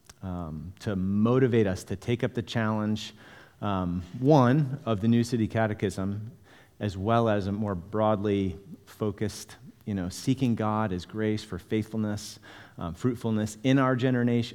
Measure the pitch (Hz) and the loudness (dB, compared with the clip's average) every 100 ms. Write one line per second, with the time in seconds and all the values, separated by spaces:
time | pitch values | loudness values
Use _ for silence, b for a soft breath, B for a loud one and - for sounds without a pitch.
0 | - - 95 90 82 78 78 - - 95 | -20 -14 -10 -8 -8 -10 -12 -8 -4 -2
1 | 92 101 110 127 127 113 101 92 - 98 | 0 2 4 6 6 4 2 0 -6 -6
2 | - 120 123 - - 117 110 107 107 107 | -2 -2 -2 -4 -4 -2 0 0 0 -2
3 | - B B B B _ 104 95 90 87 | -6 B B B B _ -4 -2 -2 -4
4 | 90 123 131 151 120 143 135 139 - 107 | -8 -2 6 8 8 6 2 -2 -2 0
5 | 113 117 117 123 107 113 110 104 101 92 | 4 4 2 0 0 0 0 0 -4 -2
6 | 95 101 110 - B B B - 107 95 | -4 -6 -10 -14 B B B -8 -6 -4
7 | 98 117 113 104 95 104 107 95 87 107 | 2 2 4 2 0 -2 -2 -4 -4 0
8 | 107 107 104 101 95 - - - - - | 2 2 2 0 0 -4 -12 -20 -20 -6
9 | 107 98 107 - - - - - - 101 | -4 -2 -6 -6 -14 -20 -20 -14 -6 -4
10 | 90 - - 131 123 110 107 107 110 90 | -4 -4 -2 0 0 0 0 -2 -2 -4
11 | - 110 107 107 - 98 - 110 107 110 | -6 -4 -2 -2 -6 -12 -4 -4 -2 -4
12 | 107 104 - - B B B - 90 85 | -4 -4 -10 -16 B B B -10 -10 -4
13 | 127 117 113 110 107 - 131 135 131 127 | -4 -2 -2 -2 -2 -2 2 4 4 2
14 | 131 123 120 120 117 | 2 2 2 0 -2